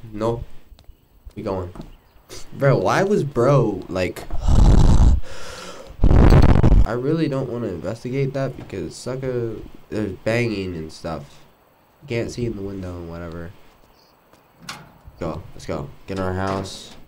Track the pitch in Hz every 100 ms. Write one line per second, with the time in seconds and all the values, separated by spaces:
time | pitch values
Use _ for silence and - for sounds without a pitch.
0 | 113 107 110 117 - - - - - -
1 | _ _ - - 104 95 90 90 - -
2 | _ _ _ - - - 135 113 92 135
3 | 196 202 139 - 120 143 110 95 - 92
4 | 90 - - - - - - - - -
5 | - - - - - - - - - -
6 | - - - - - - - - - 120
7 | 131 165 160 135 - 117 110 87 85 117
8 | 127 131 139 135 135 135 120 98 80 -
9 | - 131 131 123 117 107 - - - 101
10 | 104 92 - 113 120 101 95 85 80 -
11 | 85 78 71 - _ _ _ _ _ _
12 | - 117 107 - 117 104 98 98 92 87
13 | 85 85 87 85 85 - - _ _ _
14 | _ _ _ _ _ _ - - - _
15 | - - 82 78 - - - 80 71 -
16 | - 95 92 92 95 98 95 - - -